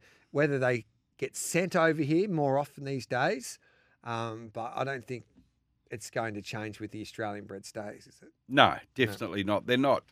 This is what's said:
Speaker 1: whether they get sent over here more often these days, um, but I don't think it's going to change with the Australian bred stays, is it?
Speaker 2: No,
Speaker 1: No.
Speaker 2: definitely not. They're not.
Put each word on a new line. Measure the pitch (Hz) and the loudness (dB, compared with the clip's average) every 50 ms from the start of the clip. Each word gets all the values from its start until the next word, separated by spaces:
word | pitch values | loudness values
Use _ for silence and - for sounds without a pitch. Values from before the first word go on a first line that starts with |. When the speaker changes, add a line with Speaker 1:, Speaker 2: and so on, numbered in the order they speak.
| - _ _ _ _ _ | -14 _ _ _ _ _
Speaker 1:
whether | - 143 151 147 143 131 | 2 2 2 4 2 2
they | 127 123 127 117 - _ _ _ _ _ _ | 2 2 2 0 -2 _ _ _ _ _ _
get | - - - - | -8 -8 -6 -6
sent | - - - - 170 190 175 - | -8 -6 0 2 2 2 4 4
over | 175 160 160 156 156 | 4 6 6 4 2
here | 151 135 156 170 196 220 | 2 2 4 4 4 2
more | 180 156 147 139 135 | 2 2 2 4 2
often | 139 143 - - - 143 | 2 0 -2 -6 -10 -8
these | 135 139 131 113 | -6 -6 -6 -4
days, | - 131 123 135 165 214 269 240 - - - _ _ _ _ _ _ _ _ - | -2 0 2 2 2 0 -2 -6 -10 -14 -14 _ _ _ _ _ _ _ _ -8
um, | 120 117 113 117 117 110 113 117 110 - | -6 -4 -4 -4 -4 -6 -8 -12 -12 -10
but | 117 113 123 - | -8 -8 -6 -4
I | - 131 | -4 -4
don't | 135 135 127 117 | -4 -4 -6 -8
think | - 127 113 - _ _ - _ _ _ _ _ _ _ _ _ _ | -8 -10 -10 -10 _ _ -20 _ _ _ _ _ _ _ _ _ _
it's | 127 113 - - | -12 -12 -12 -6
going | - 131 113 113 104 | -4 -4 -4 -2 -4
to | 104 | -8
change | 98 - - 110 107 107 107 - | -8 -8 -8 -8 -8 -8 -8 -10
with | 110 104 | -10 -10
the | - 107 | -10 -10
Australian | 104 - - - 113 104 101 104 98 | -12 -12 -8 -6 -6 -6 -6 -8 -10
bred | 98 101 98 101 | -12 -14 -14 -14
stays, | - - 110 104 104 - - - | -12 -12 -10 -10 -10 -12 -16 -20
is | - - _ | -20 -20 _
it? | - - _ _ _ - | -20 -20 _ _ _ 0
Speaker 2:
No, | 127 143 123 92 | 6 6 6 6
Speaker 1:
No. | 71 - - - _ | 6 2 -6 -10 _
Speaker 2:
definitely | 131 127 107 98 101 123 92 85 101 98 | 0 0 0 0 -4 -6 -4 -4 -2 0
not. | 101 104 98 - | 0 0 0 2
They're | - 123 | 0 2
not. | 127 139 139 120 - - _ | 2 4 2 2 2 0 _